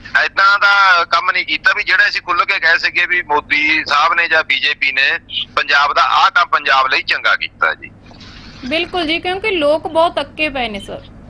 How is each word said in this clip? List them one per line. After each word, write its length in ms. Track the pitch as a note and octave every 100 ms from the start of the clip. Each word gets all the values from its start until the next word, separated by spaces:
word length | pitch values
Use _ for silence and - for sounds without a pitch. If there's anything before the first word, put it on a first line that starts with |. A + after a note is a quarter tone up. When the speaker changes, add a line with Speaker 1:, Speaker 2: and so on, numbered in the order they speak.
| - B2+ D#3
Speaker 1:
ਏਦਾਂ 340 | E3+ G3 G3+
ਦਾ 460 | G3+ G3+ F#3+ F3 E3+
ਕੰਮ 260 | E3+ F3+
ਨਹੀਂ 140 | F3+ F3
ਕੀਤਾ 280 | D3+ G#3+ G#3
ਵੀ 60 |
ਜਿਹੜਾ 240 | F#3 F#3 G3+
ਅਸੀਂ 140 | F#3+
ਖੁੱਲ੍ਹ 240 | F3+ F3 F3+
ਕੇ 140 | F#3+
ਕਹਿ 200 | D#3+ E3+
ਸਕੀਏ 260 | E3+ D#3+ F3
ਵੀ 160 | F3+
ਮੋਦੀ 640 | D3+ D3 C#3+ D3 D3+ D#3 D3+
ਸਾਹਿਬ 280 | D3 D#3+
ਨੇ 140 | E3+ E3+
ਜਾਂ 160 | D#3+
ਬੀਜੇਪੀ 480 | D#3 C3+ C#3+ D3 C#3
ਨੇ 280 | C3+ C#3+ E3 - - - -
ਪੰਜਾਬ 380 | C#3+ C#3+ C#3+
ਦਾ 100 | D3
ਆਹ 280 | B2 B2 F3+
ਕੰਮ 180 | F3 F3
ਪੰਜਾਬ 380 | D#3 C#3+ C3+ C3
ਲਈ 140 | D3
ਚੰਗਾ 340 | F3+ D3+ A2+ F#2+
ਕੀਤਾ 380 | D#2+ - E2
ਜੀ। 180 | D2+ C#2 - - - - - - - B3+
Speaker 2:
ਬਿਲਕੁਲ 420 | D#4 F4 F4+ D#4+
ਜੀ, 120 | E4
ਕਿਉਂਕਿ 320 | F4+ F#4 A4
ਲੋਕ 360 | F#4+ D4 D#4 E4+
ਬਹੁਤ 320 | D#4+ E4+ E4+
ਅੱਕੇ 300 | C#4+ - D#4
ਪਏ 200 | C4+ A#3
ਨੇ 100 | G3+
ਸਰ। 220 | F#3+ F3 - - -